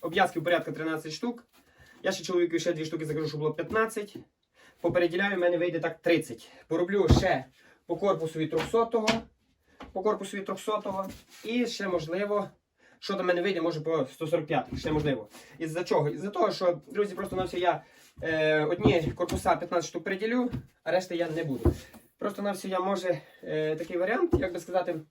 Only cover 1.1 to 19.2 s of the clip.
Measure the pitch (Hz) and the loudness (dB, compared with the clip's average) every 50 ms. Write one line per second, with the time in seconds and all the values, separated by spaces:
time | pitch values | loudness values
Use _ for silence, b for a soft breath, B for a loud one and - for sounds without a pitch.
1.1 | 151 - - 240 240 - - _ _ B B B B B B B B B B 185 | -10 -6 -6 -6 -6 -6 -14 _ _ B B B B B B B B B B -2
2.1 | 190 190 170 180 185 175 175 165 165 165 - 175 165 156 156 156 - 156 156 147 | -2 -2 -4 -2 0 0 0 2 0 0 0 0 -2 -2 -4 -6 -6 -6 -4 -2
3.1 | 147 156 156 143 147 147 147 156 - - 165 - - 220 220 220 - 220 208 202 | -2 -2 -2 -4 -4 -2 -2 -2 -2 -2 -6 -2 0 0 0 0 -2 -8 -8 -8
4.1 | - - - _ _ _ _ _ b b b b b b - 170 - 180 175 170 | -12 -16 -18 _ _ _ _ _ b b b b b b -2 0 2 4 2 2
5.1 | 165 180 196 202 196 185 175 175 175 165 170 175 160 165 165 165 160 - _ - | 2 2 0 0 0 2 2 4 4 4 2 0 0 0 -2 -2 -4 -2 _ 4
6.1 | 175 156 151 - 117 - - - B B B _ 160 170 180 180 196 202 185 156 | 4 4 2 -2 -10 -14 -14 -20 B B B _ 0 0 2 2 4 2 6 8
7.1 | - - 190 185 160 135 - - b b b b b b b _ 175 175 196 202 | 6 6 6 4 2 2 -2 -8 b b b b b b b _ -4 0 2 2
8.1 | 185 160 165 156 - 160 160 151 - 160 147 - - 226 226 226 - 226 214 214 | 2 2 0 -6 -4 -4 -4 0 0 -2 -2 2 4 2 2 4 2 2 2 4
9.1 | 226 226 - - _ _ _ _ _ _ b b b b - - - 190 190 214 | 2 2 0 -8 _ _ _ _ _ _ b b b b -20 -10 -8 0 2 2
10.1 | 208 - 196 - - 202 190 - 190 190 - - 214 202 208 202 196 190 190 190 | 2 0 -2 -8 -8 -8 -6 -6 -6 -6 -4 -2 -2 -2 -2 -4 -4 -4 -4 -6
11.1 | - - - _ - - - 214 233 247 240 214 - - 202 185 180 170 151 156 | -8 -14 -18 _ -20 -14 -8 -2 0 0 0 0 -2 -4 -4 -2 -2 -2 -2 -2
12.1 | 170 190 208 202 208 208 196 - - _ _ _ _ b b b b b - - | -2 -2 -2 0 0 0 -2 -2 -8 _ _ _ _ b b b b b -6 -4
13.1 | 196 180 180 180 180 170 175 202 190 170 160 170 160 156 147 160 165 156 135 - | -2 0 2 2 2 2 2 2 0 2 0 0 -2 -2 -2 0 0 0 0 -2
14.1 | - - 165 151 165 170 151 147 165 139 - - - - - 165 151 151 147 147 | -4 -8 -4 0 0 0 0 2 0 0 0 -2 -8 -6 -4 0 0 2 2 2
15.1 | 135 117 - - B B B B B B 165 160 156 170 185 - 214 165 147 147 | 0 -2 -4 -12 B B B B B B -8 -4 -4 -4 -2 2 2 2 2 2
16.1 | - 147 175 202 214 - 233 202 175 - 190 180 170 147 - - - 196 208 196 | -2 -4 -6 -6 0 2 2 2 2 2 2 0 0 0 -4 -8 -2 0 0 0
17.1 | 185 180 196 185 - 185 185 180 - 175 180 175 165 - B B B B B B | 0 -6 -6 -4 -2 -2 -2 -2 -2 2 2 2 2 2 B B B B B B
18.1 | B - - 165 160 156 156 156 156 151 151 151 170 175 - - - 170 156 139 | B -8 -4 -2 0 2 4 4 4 4 4 2 0 4 4 6 6 6 2 0
19.1 | - - | -2 -2